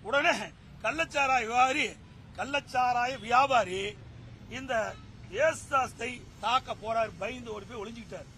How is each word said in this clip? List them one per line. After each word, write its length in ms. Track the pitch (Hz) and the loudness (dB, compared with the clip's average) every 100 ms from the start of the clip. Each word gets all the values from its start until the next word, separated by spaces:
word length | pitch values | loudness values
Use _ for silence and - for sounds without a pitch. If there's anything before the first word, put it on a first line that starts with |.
| 196 | 2
உடனே 280 | 277 330 196 - - - - | 2 4 2 -4 -12 -20 -4
கள்ளச்சாராய 600 | 214 285 330 294 269 262 220 | -4 -2 -2 2 4 2 2
வியாபாரி, 360 | 240 254 294 226 160 - - - - | 4 6 4 0 -4 -18 -20 -16 -8
கள்ளச்சாராய 720 | 220 285 - 254 247 240 247 269 208 | -2 -2 0 2 2 2 0 -2 4
வியாபாரி 540 | 240 277 254 185 185 208 415 - - - - - 240 | 6 8 6 4 -2 -4 -8 -16 -16 -16 -16 -12 -12
இந்த 160 | 262 233 202 - - - - 190 | -2 0 0 -6 -16 -18 -10 2
இயேசுதாஸை 760 | 311 311 - 285 240 - 240 240 - - | 2 2 0 0 0 -4 -8 -8 -14 -6
தாக்க 320 | 208 254 254 202 | 0 0 0 -8
போறார், 340 | 208 226 220 170 | -2 0 0 -2
பயந்து 320 | 196 247 233 214 | -8 -6 -10 -10
ஓடி 100 | 196 | -10
போய் 140 | 240 | -10
ஒளிஞ்சுக்கிட்டார். 460 | 202 233 202 180 143 | -10 -12 -12 -14 -14